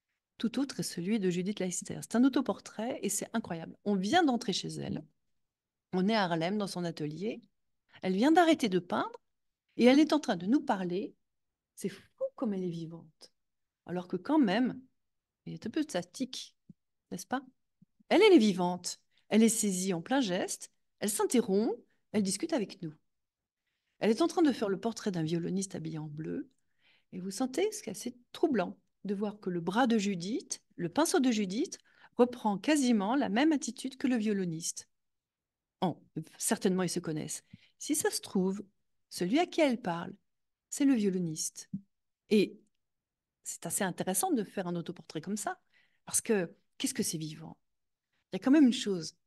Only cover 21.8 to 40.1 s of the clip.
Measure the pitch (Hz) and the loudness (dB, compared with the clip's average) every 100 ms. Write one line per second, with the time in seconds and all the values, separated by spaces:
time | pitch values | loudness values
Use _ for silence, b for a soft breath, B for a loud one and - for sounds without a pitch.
21.8 | - _ _ 220 190 185 339 311 196 - | -8 _ _ -2 0 -2 -2 -2 -4 -8
22.8 | 160 151 _ _ _ _ _ _ _ _ | -12 -14 _ _ _ _ _ _ _ _
23.8 | _ - 196 220 330 330 311 226 208 185 | _ -2 0 2 2 4 4 4 0 -2
24.8 | 233 214 220 180 156 170 170 185 196 180 | -4 -6 -4 -2 -2 -2 -2 -4 -4 -8
25.8 | 160 156 156 151 160 175 - _ _ _ | -8 -8 -10 -10 -8 -8 -8 _ _ _
26.8 | _ _ _ 185 185 190 262 254 415 427 | _ _ _ -12 -8 -6 -4 -2 -2 -4
27.8 | - 196 240 - _ - 320 240 185 - | -10 -10 -10 -12 _ -2 0 2 -2 -6
28.8 | _ _ 190 202 208 208 - 175 170 202 | _ _ -8 -4 -6 -6 -6 -4 -2 2
29.8 | 262 226 196 190 175 277 - - _ - | 2 2 0 -2 -4 -6 -6 -12 _ -8
30.8 | 170 214 330 370 254 214 196 202 370 - | -6 0 2 2 2 2 0 -2 -4 -6
31.8 | b b b - 247 240 220 190 226 302 | b b b 2 2 2 -4 -2 0 2
32.8 | 247 226 190 269 214 202 302 294 - - | 4 2 2 0 0 2 2 2 -2 -10
33.8 | 262 262 277 247 214 196 185 160 175 - | -10 -4 0 0 0 0 -2 -4 -8 -10
34.8 | - _ _ _ _ _ _ _ _ - | -12 _ _ _ _ _ _ _ _ -4
35.8 | 185 - _ - 160 - - 220 208 185 | -4 -4 _ -12 -12 -6 -4 0 0 0
36.8 | 180 - 175 156 151 - - b b b | 0 -2 -4 -4 -6 -10 -14 b b b
37.8 | - 294 415 - - 202 185 196 - _ | -4 -2 -2 -4 -4 -2 0 -2 -8 _
38.8 | _ _ _ - 180 269 359 - 294 233 | _ _ _ -6 0 2 0 2 2 2
39.8 | - 170 180 | -2 -6 -6